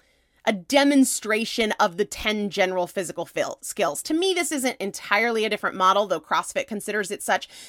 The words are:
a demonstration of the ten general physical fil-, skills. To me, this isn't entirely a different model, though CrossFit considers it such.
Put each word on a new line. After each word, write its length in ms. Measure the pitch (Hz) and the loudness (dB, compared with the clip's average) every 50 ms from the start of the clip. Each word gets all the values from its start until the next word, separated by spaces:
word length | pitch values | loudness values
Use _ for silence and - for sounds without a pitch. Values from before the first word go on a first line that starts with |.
| _ _ _ _ _ _ _ _ - | _ _ _ _ _ _ _ _ -2
a 80 | 226 220 | -2 -2
demonstration 1200 | 185 170 - 277 277 285 285 285 269 262 - - - - 208 220 220 226 - - 240 220 214 208 | -2 -2 2 4 4 6 6 6 6 4 4 2 -2 -2 -2 -2 0 -2 -2 -2 -2 0 0 2
of 240 | - 208 190 170 | 2 2 2 2
the 80 | 185 208 | -2 -4
ten 440 | - - - - 214 214 208 208 196 | -4 -6 -4 -4 -2 -2 -2 -2 -2
general 380 | 151 202 185 185 185 185 180 | 0 0 0 2 2 0 -2
physical 380 | 170 - 196 175 - - 175 160 | -2 -4 -6 -6 -6 -6 -8 -10
fil-, 320 | - - - - 131 - - | -6 -4 -4 -4 -4 -6 -8
skills. 420 | - - - - 185 160 147 - - | -10 -8 -4 -2 -2 -2 -2 -4 -4
To 100 | - 311 | -2 0
me, 200 | 330 370 381 359 | 0 2 2 2
this 200 | 339 339 - 311 | 0 0 0 -2
isn't 260 | 269 247 254 - - | -2 -2 -2 -2 -4
entirely 640 | 196 196 - - - - 202 208 226 240 226 220 214 | -6 -6 -6 -8 -4 0 2 2 2 2 2 0 0
a 60 | 214 | 0
different 260 | 208 - - 160 - | -2 -2 -2 -4 0
model, 320 | 190 185 185 190 202 214 | 4 4 4 6 4 4
though 140 | 185 175 160 | 2 0 -4
CrossFit 460 | - - - 165 175 - - 196 - | -2 -2 -2 -2 -2 -2 -4 -4 -4
considers 440 | - 214 202 - 214 202 214 196 170 | -4 -6 -8 -6 -4 -4 -4 -4 -4
it 100 | 202 - | -6 -6
such. 280 | - 233 190 185 - - - - - | -2 0 0 0 -2 -6 -18 -20 -20